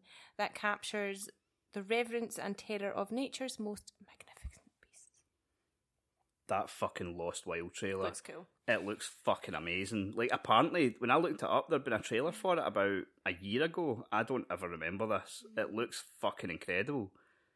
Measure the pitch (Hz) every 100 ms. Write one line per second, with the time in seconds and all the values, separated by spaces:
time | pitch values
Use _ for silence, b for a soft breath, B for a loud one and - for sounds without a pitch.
0 | B B B B 208 - 208 202 - 214
1 | 196 196 - - _ _ _ 208 196 233
2 | 233 233 220 - 196 202 - 208 202 -
3 | 196 240 277 - 254 - 214 208 - -
4 | 202 - - - - - _ _ _ -
5 | - _ _ _ _ _ _ _ _ _
6 | _ _ _ _ - 98 - - 98 -
7 | 90 85 85 - 92 85 90 - 98 95
8 | 90 - - 156 185 _ - 104 98 110
9 | - - - 95 - 78 85 92 98 107
10 | 101 110 123 - - 113 160 175 127 -
11 | 120 147 170 - - 120 - 143 131 107
12 | - 117 160 - 190 165 - 104 101 98
13 | - _ 95 87 98 120 165 180 156 110
14 | - 107 117 127 - 87 90 82 82 95
15 | 110 98 - - 226 110 101 107 117 -
16 | - - 101 - 92 80 - 90 123 143
17 | 98 - b b b